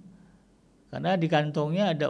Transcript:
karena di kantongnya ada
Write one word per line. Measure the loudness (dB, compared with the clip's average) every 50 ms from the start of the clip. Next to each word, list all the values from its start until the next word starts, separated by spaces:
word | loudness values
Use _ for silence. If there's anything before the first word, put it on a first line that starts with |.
| -20 -20 -20 -20 -20 -20 -20 -20 _ _ _ _ _ _ _ _ _ _
karena | -10 -4 -2 0 0 2
di | 2 2
kantongnya | 2 2 2 2 0 -2 -2 0 0 0 0 0
ada | 0 0 0